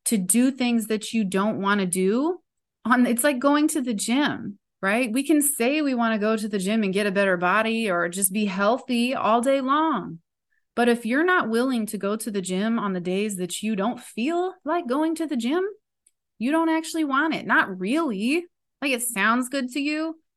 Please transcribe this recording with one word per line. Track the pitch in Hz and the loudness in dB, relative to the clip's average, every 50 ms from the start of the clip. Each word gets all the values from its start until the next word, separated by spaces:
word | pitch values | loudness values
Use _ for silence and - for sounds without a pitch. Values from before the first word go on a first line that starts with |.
| - | -2
to | - 240 196 | 0 0 0
do | 180 - - 233 254 269 | 2 2 2 4 4 2
things | 262 - 247 240 240 233 208 214 | 2 0 0 0 0 0 0 -2
that | 220 208 214 - - | -4 -4 -4 -4 -2
you | 226 214 | -2 -2
don't | 185 196 190 202 220 - - | 0 0 0 0 0 -2 0
wanna | 196 196 202 202 190 | 0 0 2 2 0
do. | 180 165 185 185 190 214 247 294 339 370 349 _ _ _ _ _ _ _ _ - | 0 0 0 2 2 2 2 0 -2 -2 -4 _ _ _ _ _ _ _ _ -2
On, | 226 254 254 247 | 2 2 4 4
it's | - 233 233 - | 2 2 2 2
like | 294 285 247 | 0 0 2
going | 269 285 285 294 302 311 | 2 2 4 4 4 2
to | - 320 | 0 -2
the | 247 247 220 | -2 -2 -4
gym, | 196 - 226 240 277 294 262 - - - 185 208 - _ _ _ _ | -2 -2 0 0 2 2 0 -2 -4 -8 -10 -12 -14 _ _ _ _
right? | - 190 208 240 262 214 | -2 0 0 0 0 0
We | 214 269 | 0 0
can | 277 330 320 294 285 | 2 4 4 4 4
say | - - - 233 247 294 311 | 2 0 0 0 0 2 0
we | 302 277 254 | 0 0 0
wanna | 233 233 226 220 208 | 0 0 0 0 0
go | 208 214 220 | 0 0 0
to | 214 214 214 | 0 -2 -2
the | 214 202 | -4 -2
gym | 180 196 220 226 | -2 0 0 2
and | 214 190 | 0 2
get | 185 202 208 | 0 0 0
a | 208 | 0
better | 185 202 202 196 185 175 | 2 2 2 2 2 2
body | 175 180 190 214 220 220 226 226 226 202 | 2 2 2 2 2 2 0 0 0 0
or | 175 175 170 180 | 0 0 -2 -2
just | 175 190 196 190 185 | -2 -2 -4 -2 0
be | 214 214 | 0 0
healthy | 202 180 190 202 208 247 262 - - 247 233 240 247 269 | 0 0 2 2 2 2 0 0 -2 0 0 0 0 0
all | - - 202 226 240 | 0 2 2 2 4
day | 226 269 269 277 | 4 2 2 2
long. | 254 262 269 302 320 320 269 202 175 170 165 - - _ _ _ _ _ _ _ _ _ _ | 2 2 2 2 2 2 0 -2 -4 -6 -10 -14 -16 _ _ _ _ _ _ _ _ _ _
But | - 240 240 | 0 2 2
if | 233 233 - | 2 2 0
you're | 214 247 285 330 | 0 0 2 2
not | 370 370 349 - 226 | 4 2 2 2 0
willing | 220 233 254 269 262 233 214 214 | 0 0 0 2 0 0 -2 -4
to | - 190 | -4 -4
go | 196 196 208 | -2 -2 -2
to | 220 - 233 | -2 -4 -4
the | 196 202 | -4 -4
gym | 185 185 185 185 208 226 233 220 | -4 -2 -2 0 0 0 0 0
on | 196 196 185 | 0 0 -2
the | 180 | -2
days | 170 185 185 196 208 220 202 180 | -2 -2 -2 -2 -2 -2 -4 -4
that | 180 175 - - | -6 -6 -6 -6
you | 208 214 220 | -4 -4 -2
don't | 190 196 233 254 240 | 0 -2 -2 -4 -6
feel | - - - 220 233 302 339 349 359 370 370 - - | -10 -12 -8 -4 -4 -2 0 -2 -2 -4 -6 -8 -6
like | 277 330 349 339 233 | -4 -4 -4 -2 -2
going | 254 294 311 330 330 | -2 0 0 0 -2
to | 311 330 277 | -2 -4 -4
the | 302 240 | -2 -2
gym, | 220 247 302 370 381 415 403 - _ _ _ _ _ _ _ _ _ _ _ - | -2 0 0 0 -2 -2 -6 -10 _ _ _ _ _ _ _ _ _ _ _ -6
you | 214 262 | -2 0
don't | 311 320 330 320 | 2 2 2 2
actually | 320 320 320 320 - 320 311 | 0 0 -2 -4 -4 -2 -2
want | 277 262 269 311 330 254 | 0 0 0 0 0 -2
it. | - - | -4 -2
Not | 220 220 208 202 196 190 185 | 0 2 2 2 0 -2 -4
really. | 185 202 262 330 339 269 208 190 214 247 294 349 349 - _ _ _ _ _ _ | -2 0 0 0 0 -2 -2 -2 -2 0 0 -2 -2 -6 _ _ _ _ _ _
Like, | 262 294 | -4 -2
it | 254 233 | -2 -2
sounds | 240 - - - 294 220 233 254 254 247 | -4 -4 -2 0 2 2 2 2 0 -2
good | 269 277 254 254 | -2 -4 -4 -4
to | - 302 | -4 -4
you, | 277 294 302 311 311 320 320 - _ _ _ | -2 -2 -2 -2 -4 -6 -8 -10 _ _ _